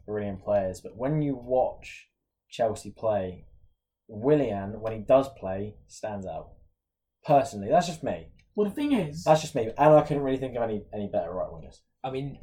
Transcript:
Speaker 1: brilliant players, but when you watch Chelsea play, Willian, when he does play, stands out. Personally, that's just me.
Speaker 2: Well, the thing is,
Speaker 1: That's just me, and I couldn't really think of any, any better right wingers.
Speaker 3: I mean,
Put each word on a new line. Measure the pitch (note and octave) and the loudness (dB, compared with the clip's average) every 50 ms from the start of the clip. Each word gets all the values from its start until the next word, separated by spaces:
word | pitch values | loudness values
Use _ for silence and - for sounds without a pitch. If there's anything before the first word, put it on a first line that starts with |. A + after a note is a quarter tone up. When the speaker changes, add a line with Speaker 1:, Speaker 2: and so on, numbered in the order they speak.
| - | -12
Speaker 1:
brilliant | - G#2 G#2+ G#2 G2+ F#2+ F#2 - | -8 -6 -6 -4 -6 -6 -8 -4
players, | G#2 G#2 G2+ G2 F#2 F#2 - - | 0 0 2 2 0 -4 -8 -12
but | - - | -16 -10
when | G2+ B2 C#3 D#3 D#3 D3 | -6 -4 -2 0 0 0
you | C#3+ C3+ | 0 -2
watch | A#2+ A#2+ B2 B2+ B2+ B2 - - - - - - - - _ _ _ _ _ _ _ _ _ | -4 -2 0 2 2 2 2 -2 -8 -14 -18 -18 -18 -20 _ _ _ _ _ _ _ _ _
Chelsea | - - A#2 A2 G#2 - - G#2 | -4 -2 0 0 0 -4 -8 -14
play, | - - - A2 G#2+ G2+ F#2+ F#2 F2+ - - - - - - - _ _ _ _ _ _ _ - | -14 -4 -2 0 0 0 -2 -4 -6 -10 -16 -20 -20 -20 -20 -20 _ _ _ _ _ _ _ -16
Willian, | A2+ G#2 A#2 C#3 D3+ D3 C3+ A2+ G2+ G2 G2 G2 A2 A2+ A2 | -12 -4 2 4 4 4 4 0 -2 -4 -6 -8 -10 -8 -6
when | A2 A2+ | -6 -6
he | G#2+ | -6
does | G2+ - C3 C3+ C3+ - | 2 6 6 6 6 4
play, | - - - F#2+ F#2+ G2 G#2 G#2+ G#2 - - | -4 -10 -8 -6 -6 -6 -6 -8 -10 -16 -20
stands | _ - - - G#2+ G#2 G2 F#2+ | _ -16 -12 -10 -10 -8 -8 -10
out. | F2+ D#2+ D#2 - - - - - _ _ _ _ _ _ _ _ _ _ _ _ | -10 -10 -10 -12 -14 -20 -20 -20 _ _ _ _ _ _ _ _ _ _ _ _
Personally, | - D3 C#3 B2+ - - G#2 G2 G#2+ | 4 4 4 4 2 -4 -8 -2 2
that's | C#3+ F3 F3 | 2 2 2
just | E3+ E3 - - | 2 -4 -6 -6
me. | A#2 F#2 E2 D#2+ - - - _ _ _ | -6 -6 -6 -10 -16 -20 -20 _ _ _
Speaker 2:
Well, | G3+ G#3 G3+ | -2 -2 -2
the | G3 | -2
thing | D#4 D4 D4 C#4 | -4 0 0 2
is, | A3 F3 D3 D3 E3 - | 0 0 -2 -6 -4 2
Speaker 1:
That's | D#3 D#3 D#3 | 4 4 4
just | - D3+ - | 4 0 -2
me, | C3+ A2 A2 - - | -2 -2 -2 2 6
and | D3 D3+ D3+ | 8 10 10
I | D3+ D3+ | 8 8
couldn't | - D3 C#3+ C#3+ | 6 0 -2 0
really | C3+ C3+ C3+ | -2 -2 -2
think | C3+ B2+ A#2+ | -4 -4 -2
of | A#2+ A#2 | -2 -2
any, | A2+ G#2+ G2+ - - - | -2 -2 -4 -6 -8 -8
any | G#2 G2+ F#2+ | -8 -8 -4
better | - G2+ E2+ E2 F2+ | -2 -4 -4 -2 -4
right | F2+ F2 D#2+ | -6 -6 -6
wingers. | E2 D#2+ D#2 D#2+ - - _ _ _ _ - | -8 -12 -16 -18 -20 -20 _ _ _ _ -10
Speaker 3:
I | C3+ | -8
mean, | C3 C3 C#3+ C#3+ - - | -6 -6 -6 -8 -10 -12